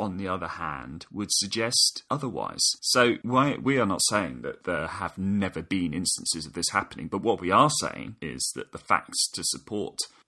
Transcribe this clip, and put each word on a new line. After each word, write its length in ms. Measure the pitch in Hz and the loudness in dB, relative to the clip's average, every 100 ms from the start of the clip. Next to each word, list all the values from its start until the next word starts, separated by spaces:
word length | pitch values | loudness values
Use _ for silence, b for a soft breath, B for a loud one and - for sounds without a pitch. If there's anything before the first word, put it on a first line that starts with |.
on 160 | 104 92 | -4 -4
the 100 | 95 | -4
other 220 | 92 85 | -4 -4
hand, 580 | - 82 69 64 80 - | -6 -6 -6 -8 -12 -10
would 180 | 92 101 | -6 -2
suggest 720 | - 101 110 113 - - - - | 0 0 0 0 4 4 2 -4
otherwise. 540 | 156 135 73 50 50 - - | -4 -4 -4 -4 0 0 0
So 380 | - 127 120 - | 2 6 6 4
why, 340 | 117 127 143 - | 2 2 2 2
we 160 | 131 135 | 2 2
are 80 | 107 | 2
not 140 | 90 - | 2 2
saying 320 | 104 85 64 | 2 0 -6
that 220 | 65 - | -8 -8
there 240 | - 82 80 | -4 -2 -2
have 280 | - 87 - | -4 -6 -2
never 460 | 98 101 92 - | 0 2 0 -4
been 320 | 82 98 87 | -2 0 0
instances 500 | 78 90 - - 82 | 0 0 -2 -2 -4
of 100 | 76 | -4
this 160 | 85 82 | -4 0
happening, 360 | 95 101 - 80 | 0 -2 -6 -6
but 160 | 101 | -2
what 180 | 110 92 | 0 0
we 120 | 90 | 4
are 180 | 104 147 | 6 6
saying 460 | 147 - - - 107 | 4 -4 -6 -12 -10
is 300 | 78 65 - 65 | -10 -6 -6 -6
that 160 | - | -10
the 60 | - | -6
facts 520 | - 92 - - - | 0 0 0 -2 -2
to 100 | - | -2
support 540 | - - - 104 - - - b | -4 -4 -4 -6 -4 -6 -10 b